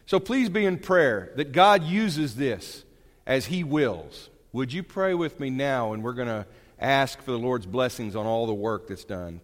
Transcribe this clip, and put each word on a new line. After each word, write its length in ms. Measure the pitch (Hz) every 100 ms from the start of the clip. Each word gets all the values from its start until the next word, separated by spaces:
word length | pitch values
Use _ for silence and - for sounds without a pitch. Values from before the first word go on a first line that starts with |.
| -
So 120 | 190
please 300 | 190 262 226
be 160 | 202
in 140 | 196 180
prayer 520 | - 180 139 104 92 131
that 160 | 147
God 320 | 147 202 202
uses 520 | 156 196 214 151 147 110
this 480 | 139 98 - - - _ - _ -
as 200 | 131 127
He 160 | 180
wills. 680 | 156 151 131 87 73 - - - _
Would 180 | 120 127
you 100 | 165
pray 300 | 190 196 190
with 260 | 175 160 -
me 120 | 135
now, 420 | 131 139 131 113
and 100 | 110
we're 120 | 117
gonna 320 | 123 120 110 101 - - -
ask 400 | 131 139 135 -
for 120 | -
the 60 | 120
Lord's 280 | 123 123 92
blessings 480 | 123 123 - 110
on 100 | 110
all 220 | 110 113 117
the 80 |
work 320 | 104 107 104 -
that's 180 | 95
done. 360 | - 92 87 85